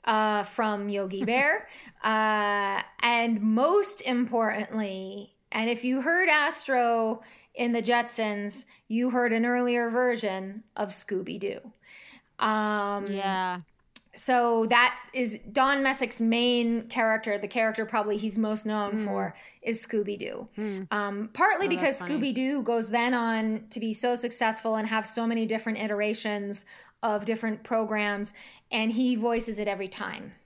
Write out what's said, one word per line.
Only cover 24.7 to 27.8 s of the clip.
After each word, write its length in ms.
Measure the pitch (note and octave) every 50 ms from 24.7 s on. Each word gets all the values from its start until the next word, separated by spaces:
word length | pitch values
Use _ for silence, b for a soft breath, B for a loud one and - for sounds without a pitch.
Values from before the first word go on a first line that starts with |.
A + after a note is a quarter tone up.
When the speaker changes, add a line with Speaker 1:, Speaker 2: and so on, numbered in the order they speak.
| A3
Speaker 1:
and 120 | A3 G#3
have 180 | A3 A3 A3 G#3+
so 220 | - - A#3 A#3
many 180 | A3+ A#3 A3+ A3+
different 320 | A3 A3 A3 A3 A3+ A3 -
iterations 840 | G#3+ G#3 G#3+ G3+ G#3 G#3+ A3 A3 - A3 G#3 G#3 G3+ G3+ G3+ G3+ - B B B B B B _ -
of 220 | A#3 G#3+ G#3 G#3
different 380 | A3 A3 A3+ A3+ A3+ G#3+ G#3 -
programs, 680 | - A3+ A3+